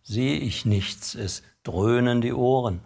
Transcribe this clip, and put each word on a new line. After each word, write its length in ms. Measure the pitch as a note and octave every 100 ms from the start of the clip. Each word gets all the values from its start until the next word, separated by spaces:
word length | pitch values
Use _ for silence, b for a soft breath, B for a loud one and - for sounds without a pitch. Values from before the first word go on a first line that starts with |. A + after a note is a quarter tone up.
seh 320 | - G#2+ C3
ich 300 | D3+ B2 -
nichts, 500 | A2 G2+ F#2+ - -
es 280 | - F#2+ - - b
dröhnen 600 | - F2 G#2+ A#2+ B2 A#2+
die 100 | A#2+
Ohren. 480 | C3 B2 C3 A#2+ F2